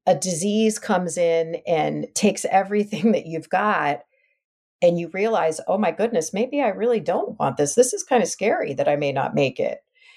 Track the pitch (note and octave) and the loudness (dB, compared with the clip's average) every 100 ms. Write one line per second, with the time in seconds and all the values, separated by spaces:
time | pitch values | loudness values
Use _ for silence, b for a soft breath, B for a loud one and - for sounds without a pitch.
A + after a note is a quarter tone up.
0 | - D#3 F#3 E3 G3+ G#3+ A3 G#3+ - F#3 | 0 0 0 -2 0 2 2 0 -2 -2
1 | F3+ D#3 E3+ E3 E3 E3+ - D#3+ D3+ D3+ | 0 0 2 2 0 -6 -2 0 0 -4
2 | - - G#3+ G3+ - F#3+ G3 G#3 G#3 E3 | -6 0 0 0 0 2 2 -2 -2 0
3 | A3 F3+ D#3+ E3 D#3+ E3 G#3 F#3 D3 D3 | 2 2 -2 -10 -4 -2 0 0 0 -2
4 | - _ _ _ _ _ _ _ F3 E3+ | -8 _ _ _ _ _ _ _ 4 4
5 | E3+ F#3 A3 G#3 D#3+ D#3+ - F#3+ F#3 D#3+ | -4 -2 0 2 0 -2 -2 0 0 0
6 | A3+ A3+ D#3 F#3+ B3 C#4+ B3 F#3 A#3 A#3 | 0 0 -2 -2 -2 0 0 0 0 0
7 | D#3 G#3 G4+ - C#3+ C3+ D3 - B3+ G4+ | 0 -2 -4 -4 -4 0 0 4 2 0
8 | - B3 F3 - G3 F4 - C3 C#3+ D3 | 0 2 2 0 0 0 -2 -2 0 2
9 | C#3+ C#3 C#3 D3 C3+ - - - _ b | 0 0 -2 0 0 0 -4 -4 _ b
10 | b | b